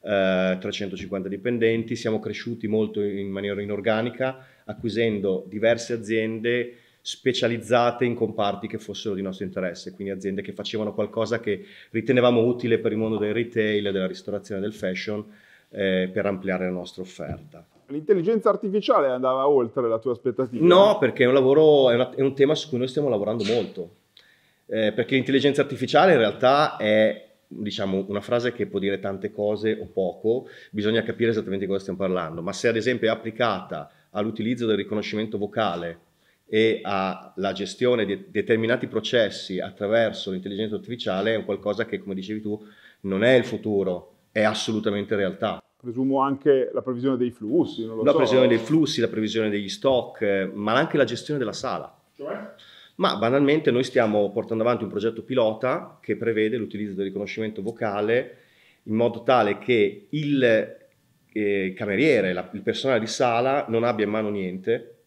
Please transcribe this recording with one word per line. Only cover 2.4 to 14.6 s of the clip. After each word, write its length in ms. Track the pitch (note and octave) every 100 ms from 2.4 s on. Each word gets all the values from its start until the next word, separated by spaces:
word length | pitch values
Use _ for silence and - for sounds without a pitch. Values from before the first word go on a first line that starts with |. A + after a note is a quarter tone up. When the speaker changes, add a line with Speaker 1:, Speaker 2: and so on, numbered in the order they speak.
| A#2+ A#2 A2
Speaker 1:
molto 360 | G#2+ G#2+ G#2+
in 260 | G2+ G2 G2
maniera 320 | G2 G2+ G2+
inorganica, 840 | G2+ G#2 A2 G#2+ A#2+ A#2+ C3 C3 - _
acquisendo 840 | - G2+ A#2 G#2 A#2 G#2 G2 F#2 -
diverse 460 | G#2+ A2+ A#2 -
aziende 800 | A#2 G#2 A2+ A2 A2+ A#2 A#2+ A#2+ - _ _
specializzate 1040 | - - C3 A#2+ A#2+ A#2 G#2 A#2+ A#2+ A#2+ B2
in 100 | A2+
comparti 520 | G#2+ G#2+ G2+ G2 G#2+
che 100 | A2
fossero 360 | - G2 A2+ G2
di 60 |
nostro 240 | F#2+ F#2 F#2+
interesse, 480 | F#2+ F#2 F2 F#2
quindi 200 | - G2
aziende 280 | F#2+ G2 F#2+
che 120 | G2
facevano 400 | F2+ G2+ A2+ G#2
qualcosa 460 | G2+ G#2 A#2 A2 A2+
che 260 | G#2+ F#2+ - - -
ritenevamo 500 | A2+ A2 B2+ B2 A#2+
utile 380 | A#2 A#2+ A#2+ A2+
per 140 | A2+
il 40 | G#2+
mondo 200 | A2 A2
del 160 | G#2
retail, 580 | G#2+ A#2 A#2 G#2+ G#2 G2+
della 160 | F#2+ F#2
ristorazione 540 | F#2 - G2+ - G2